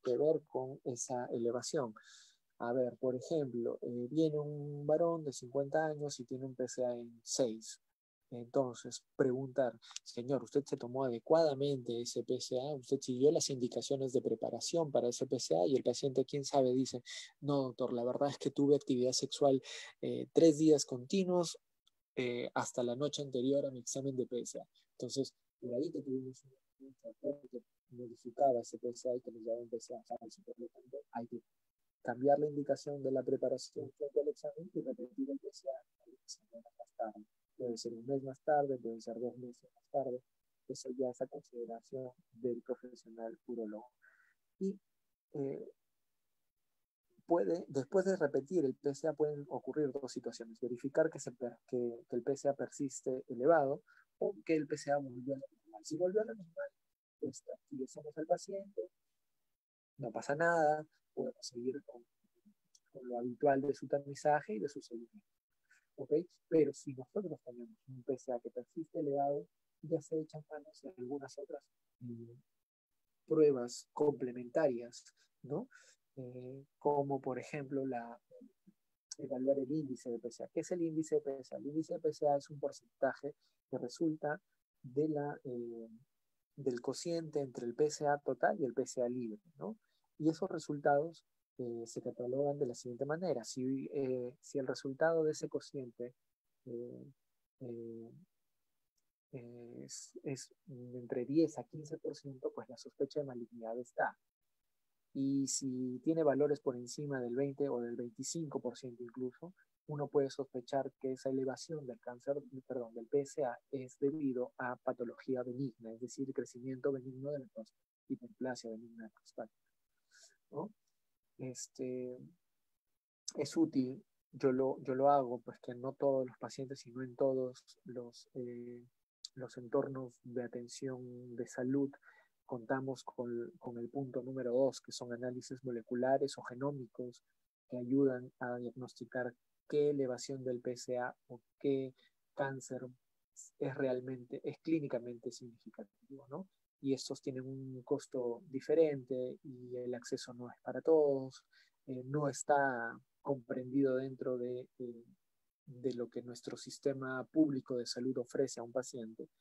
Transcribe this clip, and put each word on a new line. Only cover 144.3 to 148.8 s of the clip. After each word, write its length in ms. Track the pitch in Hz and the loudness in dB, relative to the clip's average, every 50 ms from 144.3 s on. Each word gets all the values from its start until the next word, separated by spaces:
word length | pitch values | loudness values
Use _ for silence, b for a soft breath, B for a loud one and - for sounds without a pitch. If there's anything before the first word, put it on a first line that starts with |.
| 143 - - | -10 -6 -6
es 160 | 147 127 _ | -6 -8 _
clínicamente 720 | _ 160 160 160 143 127 - 120 120 120 120 117 - 127 | _ 0 0 2 2 0 -2 -2 -2 -4 -10 -6 -6 -8
significativo, 960 | - - 131 120 117 117 _ 113 - - - _ _ _ _ _ 135 135 131 127 | -8 -8 -14 -16 -16 _ _ -16 -14 -14 -14 _ _ _ _ _ -18 -18 -12 -10
¿no? 200 | 139 165 190 _ _ _ _ _ _ _ 143 | -10 -10 -10 _ _ _ _ _ _ _ 0
Y 120 | 135 135 | 0 0
estos 260 | 131 - - 139 - | 0 0 -6 -8 -6
tienen 240 | - 143 131 131 127 | -6 -6 -6 -6 -6
un 380 | 131 135 135 135 131 131 127 123 | -6 -8 -8 -8 -10 -10 -12 -2
costo 580 | - 147 139 - _ - 127 120 120 117 - - - | 0 -2 -2 0 _ -4 -2 0 0 -2 -4 -8 -6
diferente 880 | 127 135 - - 151 160 | -6 -4 2 4 6 6